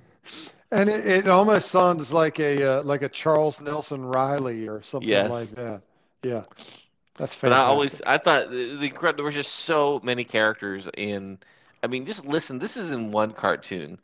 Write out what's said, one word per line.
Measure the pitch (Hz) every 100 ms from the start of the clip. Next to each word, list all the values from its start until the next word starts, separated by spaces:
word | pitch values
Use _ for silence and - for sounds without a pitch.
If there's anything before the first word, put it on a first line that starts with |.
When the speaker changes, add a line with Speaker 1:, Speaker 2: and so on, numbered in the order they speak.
| _ _ - 311 - - _
Speaker 1:
And | 214 202
it, | 214 214
it | 190 190
almost | 185 214 202 -
sounds | 180 180 170 131
like | 165 156 156
a, | 147 139 135 131
uh, |
like | 147 143
a | 139
Charles | - 160 151 151 139
Nelson | 147 151 147 139 127
Riley | 131 135 143 131 113 110
or | 107
something | - 139 110
Speaker 2:
Yes. | 101 104
Speaker 1:
like | 120 113
that. | 110 117 101 - _ _ _
Yeah. | 127 117 92 - - - _ _ _ -
That's | 76 -
Speaker 2:
But | 131
I | 127
always, | 127 139 143 -
Speaker 1:
fantastic. | -
Speaker 2:
I | 147
thought | 175 143 -
the, | 123 123 143
the | 143
incre-, | - 170 147
there | 147
were |
just | 147 139
so | - - 156 143 139
many | 123 123
characters | 120 110 107 110 101 95 92 -
in, | 104 101 98 95 _ _ _ _
I | 117
mean, | 127 139
just | 196 139
listen, | 156 160 127
this | - 254
is | 170
in | 127 110
one | 104 107
cartoon. | 110 98 80 - 92 76 90